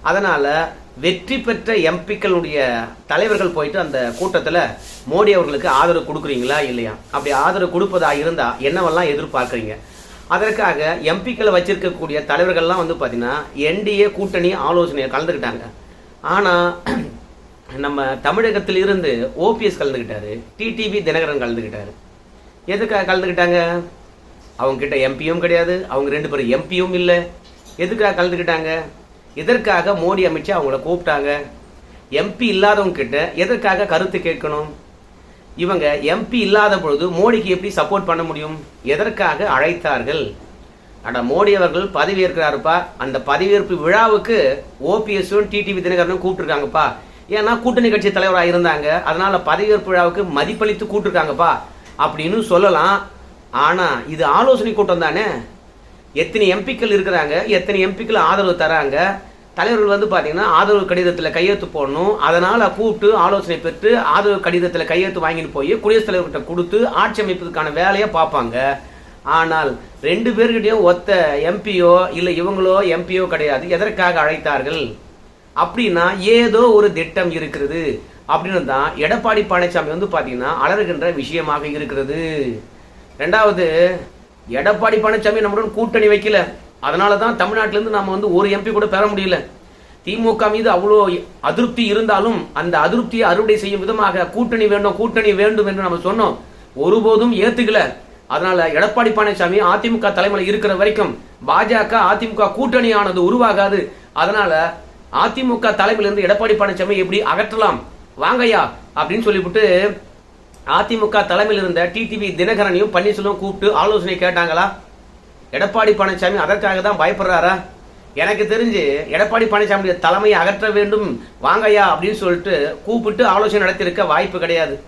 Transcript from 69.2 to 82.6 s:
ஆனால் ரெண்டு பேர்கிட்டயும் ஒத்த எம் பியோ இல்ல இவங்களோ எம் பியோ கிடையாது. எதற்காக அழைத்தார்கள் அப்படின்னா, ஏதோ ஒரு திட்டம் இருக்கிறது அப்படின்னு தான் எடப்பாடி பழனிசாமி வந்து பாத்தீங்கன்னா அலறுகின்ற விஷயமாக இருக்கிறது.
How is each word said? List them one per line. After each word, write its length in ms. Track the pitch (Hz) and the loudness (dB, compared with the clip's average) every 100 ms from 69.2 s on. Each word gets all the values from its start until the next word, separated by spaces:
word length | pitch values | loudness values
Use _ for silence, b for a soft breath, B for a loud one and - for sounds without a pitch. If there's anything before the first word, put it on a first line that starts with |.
| 139 160 | -2 0
ஆனால் 340 | 165 160 147 117 B - 143 | 2 0 -2 -6 B -6 -2
ரெண்டு 220 | 190 233 214 | 0 0 2
பேர்கிட்டயும் 480 | 226 226 208 220 180 | 2 2 0 4 4
ஒத்த 180 | 175 - 185 156 143 160 | 2 2 2 2 0 -2
எம் 140 | 196 214 | -2 -2
பியோ 300 | 185 175 180 185 165 | 2 6 6 4 -2
இல்ல 100 | 180 165 | -2 -2
இவங்களோ 380 | 180 190 185 190 190 | -2 0 2 4 2
எம் 140 | 170 175 | -2 -2
பியோ 160 | 185 180 | -2 0
கிடையாது. 320 | 165 151 135 175 170 | 0 0 -2 -2 -2
எதற்காக 420 | 208 190 180 170 | -2 0 0 2
அழைத்தார்கள் 600 | 151 160 156 139 135 165 120 101 - - - _ - - | 0 -2 -2 -2 -2 -4 -6 -10 -20 -20 -20 _ -10 -4
அப்படின்னா, 500 | 170 240 226 170 180 196 190 233 | -2 0 0 2 0 0 4 4
ஏதோ 240 | 233 214 240 208 | 4 4 6 6
ஒரு 120 | 208 160 | 4 2
திட்டம் 340 | 160 196 175 160 | -4 -2 -2 -2
இருக்கிறது 440 | 151 147 143 165 151 - B B - | -6 -6 -4 -4 -4 -6 B B -2
அப்படின்னு 280 | 160 180 185 139 | -2 0 -4 -2
தான் 180 | 135 151 156 | -2 -2 -2
எடப்பாடி 360 | 156 233 226 214 202 | -2 0 0 0 2
பழனிசாமி 380 | 180 175 175 151 | 0 2 -2 -4
வந்து 140 | 165 196 | -4 -2
பாத்தீங்கன்னா 380 | 165 131 123 131 160 | -2 -4 -6 -4 0
அலறுகின்ற 420 | 143 202 180 151 170 156 | 0 0 -2 -2 -2 -4
விஷயமாக 440 | 131 165 156 147 147 147 | -4 -4 -2 -4 -4 -8
இருக்கிறது. 420 | 139 139 135 156 160 151 127 110 | -6 -6 -4 -4 -4 -4 -6 -6